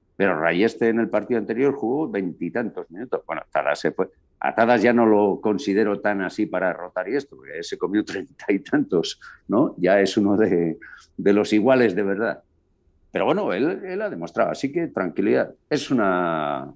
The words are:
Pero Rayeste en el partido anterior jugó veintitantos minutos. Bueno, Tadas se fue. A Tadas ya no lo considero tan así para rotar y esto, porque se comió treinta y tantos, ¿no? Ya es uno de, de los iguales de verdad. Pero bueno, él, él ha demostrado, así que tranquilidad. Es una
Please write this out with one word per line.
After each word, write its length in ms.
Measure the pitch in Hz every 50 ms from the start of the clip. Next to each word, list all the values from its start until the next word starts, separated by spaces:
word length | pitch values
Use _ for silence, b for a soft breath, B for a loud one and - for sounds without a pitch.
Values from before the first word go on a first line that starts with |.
| _ _ _
Pero 240 | - 98 98 90 76
Rayeste 500 | 80 82 85 87 107 113 - - 120 113
en 100 | 113 117
el 100 | 110 107
partido 300 | - 107 101 - 123 113
anterior 340 | 101 - 113 113 135 139 -
jugó 340 | - - 113 131 147 160 156
veintitantos 720 | 104 98 95 87 71 - 85 85 - 117 117 101 - 90 85 -
minutos. 320 | 82 95 120 131 - - -
Bueno, 160 | - 80 76 - _
Tadas 280 | - 71 65 71 73 -
se 120 | - 78
fue. 180 | - - 95 - _ _ _ _ _ -
A 140 | - - -
Tadas 300 | - 117 113 123 120 98
ya 100 | 120 117
no 140 | 120 117
lo 320 | 110 107 104 104 101 95 -
considero 580 | - 110 107 98 - 101 98 104 113 104 101 98
tan 220 | - 104 104 98
así 240 | 95 87 - - 107
para 280 | 82 90 92 92 92 -
rotar 360 | - 87 90 - 90 92 95
y 60 | 120
esto, 220 | 143 143 - -
porque 260 | 131 65 67 73 82 85
se 140 | - 101
comió 260 | - - 85 98 107 104
treinta 400 | - - 95 90 - _ - - -
y 100 | 101 95
tantos, 600 | - - - 147 139 - 98 85 80 - - B B B B B B
¿no? 260 | - - 147 156 - - -
Ya 200 | 87 90 98 101
es 160 | 98 95 -
uno 200 | 110 101 101 101
de, 400 | 92 110 101 92 87 85 82 - B B B B B B B _
de 160 | - 82 98 101
los 200 | 104 104 - 110
iguales 420 | 107 101 127 131 127 123 107 87
de 80 | 101 101
verdad. 400 | 98 98 95 113 110 73 - - _ _ _ _ _ _ _ _ _ _ _ _ _
Pero 140 | - 90 95
bueno, 260 | 113 160 202 214 123
él, 300 | 90 95 127 160 190 214 208
él 180 | 185 180 202 220
ha 60 | 202
demostrado, 400 | 165 85 85 - - 117 104 85
así 200 | 78 - - 135
que 160 | 139 170 165
tranquilidad. 680 | 131 - - 95 87 - - 98 110 127 131 - - - _ _ -
Es 200 | - - - -
una 840 | 139 120 104 95 92 90 90 85 82 80 76 73 71 67 67 71 71